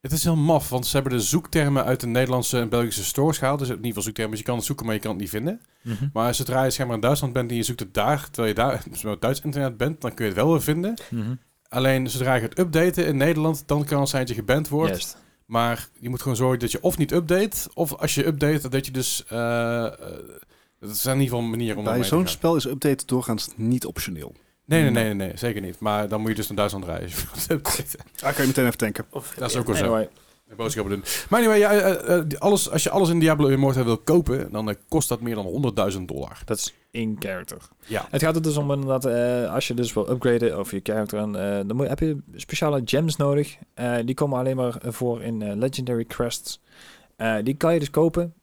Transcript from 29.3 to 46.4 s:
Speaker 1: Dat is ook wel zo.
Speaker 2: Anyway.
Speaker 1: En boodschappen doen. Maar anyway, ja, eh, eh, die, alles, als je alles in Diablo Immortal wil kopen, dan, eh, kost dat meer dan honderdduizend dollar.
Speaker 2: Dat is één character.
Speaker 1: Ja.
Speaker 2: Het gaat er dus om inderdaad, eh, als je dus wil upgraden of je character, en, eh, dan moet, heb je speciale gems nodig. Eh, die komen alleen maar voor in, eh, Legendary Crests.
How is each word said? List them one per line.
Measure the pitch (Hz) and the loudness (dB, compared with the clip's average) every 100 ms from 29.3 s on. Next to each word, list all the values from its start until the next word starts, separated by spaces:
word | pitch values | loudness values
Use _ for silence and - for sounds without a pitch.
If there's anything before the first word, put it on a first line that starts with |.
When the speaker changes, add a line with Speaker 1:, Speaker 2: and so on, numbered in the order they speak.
| - | -6
Speaker 1:
Dat | 120 | -2
is | 127 | -2
ook | 120 | 0
wel | 104 | 2
zo. | |
Speaker 2:
Anyway. | 107 113 110 - _ _ _ | 2 2 0 -6 _ _ _
Speaker 1:
En | 104 | -6
boodschappen | 113 208 196 | -4 -2 -2
doen. | 101 - - - | -2 -4 -6 2
Maar | 220 | 4
anyway, | 226 214 | 6 6
ja, | 208 | 6
eh, | 208 190 180 - 175 | 6 4 2 2 2
eh, | 160 | 2
die, | 143 | 0
alles, | 190 196 - | 2 2 2
als | 160 | 0
je | - | 0
alles | 196 175 | 2 2
in | 170 | 4
Diablo | 160 151 147 | 4 6 4
Immortal | 135 139 131 | 6 4 4
wil | 117 113 | 2 0
kopen, | - 170 156 131 - | 4 4 4 -2 -2
dan, | 107 107 | -4 -4
eh, | 101 _ | -6 _
kost | 160 147 | -2 0
dat | 117 | -2
meer | 117 | -2
dan | 110 | -4
honderdduizend | 95 104 135 104 98 95 90 | -4 0 0 2 0 0 -6
dollar. | 65 67 - | -6 -8 -10
Speaker 2:
Dat | - 110 | -6 -4
is | - - _ | -4 -10 _
één | 117 110 104 | -4 -4 -2
character. | 104 92 - - - _ - | -4 -6 -10 -16 -18 _ -6
Speaker 1:
Ja. | 110 - | -6 -2
Speaker 2:
Het | 139 | 0
gaat | 160 165 | 2 2
er | |
dus | 160 147 | 0 0
om | 143 | 0
inderdaad, | 139 135 131 | 0 0 0
eh, | 131 120 123 123 113 | 2 2 2 0 0
als | 104 - | -2 -2
je | |
dus | 120 120 | -2 -2
wil | 110 101 | -2 0
upgraden | 123 127 120 117 82 | 0 2 4 2 0
of | 98 | -4
je | 98 | -6
character, | - 110 104 104 | -2 -2 -2 -2
en, | 107 104 98 101 | -4 -2 -2 -2
eh, | 98 | -2
dan | 117 | -2
moet, | 139 | -2
heb | 143 | 0
je | 160 143 - | -2 -2 -8
speciale | - - 151 156 143 | -18 -10 -2 0 0
gems | 117 139 165 151 | 0 0 0 0
nodig. | 143 143 147 - - | 2 2 0 -6 -20
Eh, | - 120 120 | -6 -2 0
die | 117 | -2
komen | 127 147 127 | 0 0 0
alleen | 131 131 | 0 0
maar | 123 117 | -2 -2
voor | 127 110 123 117 | -8 -4 -2 -2
in, | 117 113 | -4 -4
eh, | 104 104 | -4 -2
Legendary | 131 131 127 120 | -2 -2 -4 -2
Crests. | 117 - 120 - | -4 -4 -4 -4